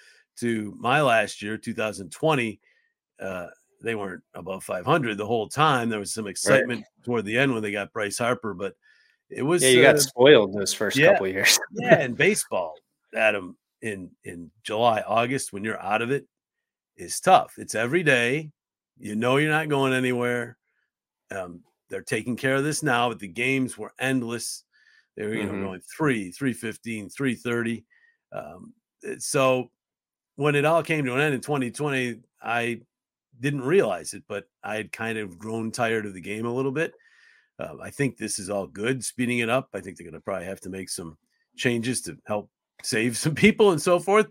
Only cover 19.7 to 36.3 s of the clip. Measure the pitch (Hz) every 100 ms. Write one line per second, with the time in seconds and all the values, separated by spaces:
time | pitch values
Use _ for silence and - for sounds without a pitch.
19.7 | 143 135 131 127 123 123 120 120 - _
20.7 | _ _ _ _ _ - 98 90 87 _
21.7 | _ _ 98 - 113 110 113 135 135 147
22.7 | - 151 120 120 107 101 85 123 135 127
23.7 | 113 107 - 127 131 117 117 - - -
24.7 | _ _ _ _ - 107 110 104 98 95
25.7 | 92 - - 156 113 92 - 139 113 117
26.7 | 98 117 110 98 - 139 113 123 120 113
27.7 | 113 - _ _ _ _ - - - -
28.7 | - _ _ - 123 - 147 131 127 120
29.7 | _ _ _ _ _ _ - 147 143 147
30.7 | 165 156 160 131 123 151 131 131 147 123
31.7 | 104 147 135 123 113 _ _ 110 117 117
32.7 | 117 - _ _ _ _ 120 135 143 127
33.7 | 190 120 87 - 101 - 104 - _ 98
34.7 | 107 95 - 113 110 101 85 107 113 113
35.7 | 117 113 113 104 95 92